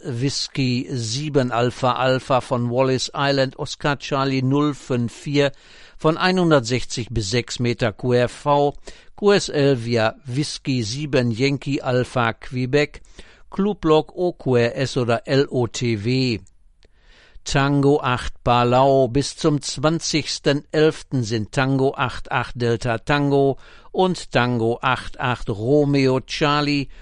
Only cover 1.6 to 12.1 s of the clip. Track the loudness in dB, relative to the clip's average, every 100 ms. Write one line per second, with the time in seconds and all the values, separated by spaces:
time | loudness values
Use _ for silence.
1.6 | 0 0 -2 0 0 0 0 -2 0 -2
2.6 | -2 0 0 0 -4 -4 0 0 0 -4
3.6 | -10 -4 -4 -4 -4 -2 0 0 2 2
4.6 | 0 -2 -4 -2 -2 -6 -2 2 0 -2
5.6 | -20 -20 -20 -2 0 2 0 2 6 4
6.6 | 4 -4 -4 -8 -4 -4 0 -2 -2 -4
7.6 | -2 0 -2 -2 0 2 2 -2 0 2
8.6 | 2 -2 -18 -20 -20 0 4 4 2 2
9.6 | 2 2 0 0 0 -2 -6 -4 -4 -6
10.6 | -4 -2 -2 -6 0 0 2 0 0 0
11.6 | -4 -4 0 -2 0